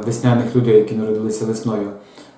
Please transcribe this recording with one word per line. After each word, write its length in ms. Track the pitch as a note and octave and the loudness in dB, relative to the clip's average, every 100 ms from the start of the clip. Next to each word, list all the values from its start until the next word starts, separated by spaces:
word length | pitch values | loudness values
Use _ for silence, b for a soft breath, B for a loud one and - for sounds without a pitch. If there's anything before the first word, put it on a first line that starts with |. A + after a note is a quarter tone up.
| A#2 | -4
весняних 500 | A#2 B2+ A#2 A#2 B2+ | -2 0 0 0 0
людей, 200 | A#2 G#2+ | 4 4
які 180 | G#2+ | 4
народилися 500 | A2 A2 G#2+ A2 - | 0 -2 -2 -2 -4
весною. 440 | A2 A2 A#2+ G#2 G2+ - B B B | -4 -2 -2 -2 -4 -10 B B B